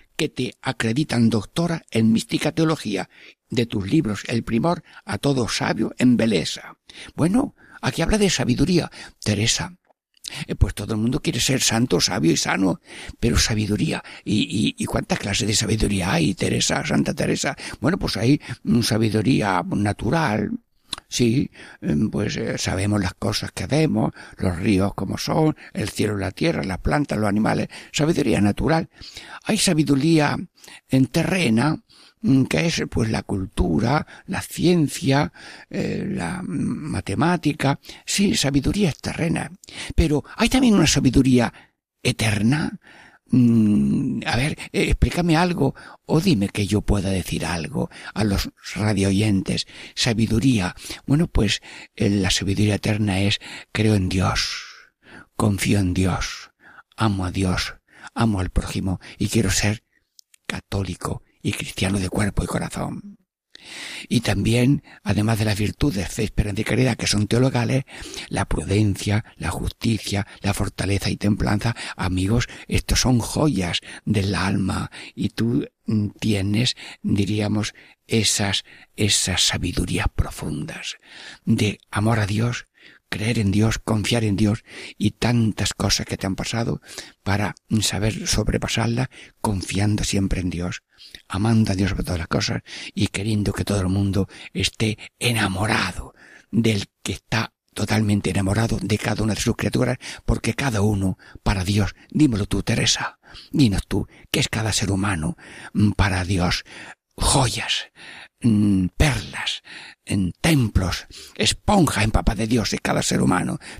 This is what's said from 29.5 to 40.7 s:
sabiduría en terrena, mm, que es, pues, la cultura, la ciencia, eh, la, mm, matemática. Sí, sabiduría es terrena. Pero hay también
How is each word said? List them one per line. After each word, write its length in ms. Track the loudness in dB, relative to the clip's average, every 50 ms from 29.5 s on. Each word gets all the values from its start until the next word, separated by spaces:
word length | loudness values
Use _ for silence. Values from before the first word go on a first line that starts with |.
| 0 0
sabiduría 800 | 2 2 4 4 4 4 4 4 4 4 4 4 4 2 0 -2 -6 -10 _ _ -20 -20 -20 -20 _ 0
en 180 | 4 4 4 4
terrena, 760 | 2 0 0 2 2 2 2 4 4 4 4 2 0 -2 -6 _ _ -20 -20 -20 _ _
mm, 220 | 2 4 4 4 4
que 240 | 2 2 0 0 0
es, 160 | 0 -2 -4 -2
pues, 200 | -2 -2 0 0
la 140 | 0 -2 -4
cultura, 840 | -4 -4 -4 -4 -4 -2 -2 0 2 2 2 2 2 0 0 -2 -4 -12 -18 -10 -8
la 140 | -6 -6
ciencia, 880 | -6 -8 -4 0 2 4 4 4 4 2 0 -2 0 2 2 2 2 -2 -4 -10 -20 -20 -20 -20 -16 -10
eh, 360 | -6 -6 -4 -4 -4 -4 -4 -4
la, 320 | -4 -4 -4 -6 -6 -8 -8
mm, 480 | -6 -6 -4 -4 -4 -4 -6 -6 -6
matemática. 880 | -6 -6 -4 -4 -2 0 2 2 2 0 0 -2 -2 0 0 0 0 -2 -6 -16 -20 -16 -8
Sí, 300 | -4 0 2 2 2 2
sabiduría 540 | 2 0 2 2 2 2 0 0 2 2 0
es 80 | 0 -2
terrena. 540 | -6 -6 -4 -2 -2 -2 -2 -2 -4 -8 -12 -20 _ -18 -16 -14 -12 -4 2
Pero 280 | 2 4 4 4 0 0 -2 -2
hay 140 | 0 0 2
también 260 | 4 4 6 6